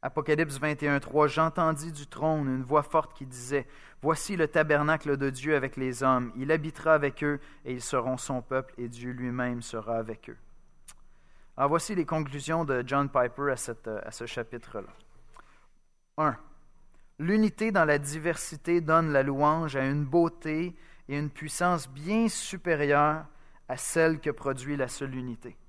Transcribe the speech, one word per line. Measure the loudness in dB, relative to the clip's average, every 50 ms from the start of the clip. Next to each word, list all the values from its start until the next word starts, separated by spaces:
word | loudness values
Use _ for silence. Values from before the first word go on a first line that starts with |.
Apocalypse | -8 -4 -4 -4 2 2 4 2 2 0 0 -2
vingt | -2 -2 -2 0
et | 2 2
un | 2 2
trois, « | 0 0 4 4 4 4
J'entendis | 4 2 2 2 2 2 2 2 2 0 -4 -8
du | -10 -10 -12
trône | -14 -8 -2 0 0 2 2 0
une | -2 -2 -4
voix | -2 2 2 2
forte | 2 4 0 0 0 0 -10
qui | -14 -14
disait, | -14 -12 -14 -8 -2 -2 -2 -2 -4 -16 -20 -20 -20 -18 -4
Voici | 0 0 0 0 -2 -4 0
le | 0 0 2
tabernacle | 4 2 4 4 4 4 4 2 2 0 2 -2 0
de | 0 0 -2
Dieu | -2 -4 -2 0 0
avec | 2 0 -2 -4
les | -4 -4 -4 -2 0
hommes. | 2 4 4 4 2 -2 -6
Il | -8 0 0
habitera | 0 0 0 -4 -8 -2 4 4
avec | 6 6 4 0 -2 0 -2
eux | -2 -2 -2 -6 -14 -20 -16 -10
et | -8
ils | -8 -8
seront | -6 -2 -2 0 0 0 -4 -4
son | -4 -6 -6 -6
peuple | -4 -2 -4 -4 -4 -4 -10
et | -10 -10 -10
Dieu | -8 -10 -10 -8
lui-même | -8 -6 -6 -4 -2 -2 -2 -2 -4 -6
sera | -8 -8 -8 -8 -6 -4 -4
avec | -4 -4 -6 -10 -12 -12 -16
eux. » | -16 -16 -18 -20 -20 -20 -20 -20 -20 -20 -20 -20 -20 -20 -20 -20 -20 -20 _ -20 -20 -20 -20 -20 -4
Alors | -2 0 2
voici | 2 0 0 -2 -2
les | -2 -2
conclusions | -2 -2 -2 -2 -4 -6 -8 -4 -2 -2 -2 0
de | 0 0 -2 -2
John | 0 0 0 0 2
Piper | 2 0 0 0 -2 -4 -2 -2
à | -2
cette, | -2 -6 -10 -10 -10 -8 -8
à | -8 -8 -10 -12
ce | -12 -12 -12
chapitre-là. | -8 -8 -8 -8 -8 -10 -14 -14 -10 -12 -12 -12 -12 -18 -20 -20 -20 -20 -20 -20 -20 -20 -20 -20 -20 -20 -20 _ _ _ _ _ _ _ _ _ _ _ 0
Un, | 0 0 0 -2 -12 -20 -20 -20 -20 -20 -20 -20 -20 -20 -20 -20 -20 -20 _ _
l'unité | 0 2 4 4 4 2 2 0 -2 0
dans | 4 4 6
la | 6 4 2
diversité | 2 -4 -8 -4 -2 -2 -2 -2 -6 -10 -10 -8 -2 2 2 2
donne | 4 4 4 4 4 6
la | 4 4
louange | 4 4 2 2 4 4 4 2 0 -2 -2
à | 0 0
une | 0 0 0 -2
beauté | 2 4 4 4 4 0 -6 -6 -4 -2 -2 -4 -4 -8 -12 -20 -20 -20 -20 -12 -8
et | -6 -4
une | -4 -6
puissance | -8 -10 -10 -8 -4 0 2 2 2 2 -2 -6
bien | -14 -10 -6 0 2 2 2 2
supérieures | 0 -2 -6 -8 -8 -6 0 0 2 2 4 6 6 6 6 6 4 0 -4 -12 -18 -20 -20 -20 -20 -20 -10 -8
à | -8 -6
celle | -6 -2 2 4 4 4 4 2
que | -2 -4
produit | -4 -2 -2 -4 -4 -4 -4 -6 -2
la | -2 -2 -4
seule | -4 -8 -8 -6 -6
unité. | -6 -6 -8 -10 -10 -12 -16 -18 -18 -20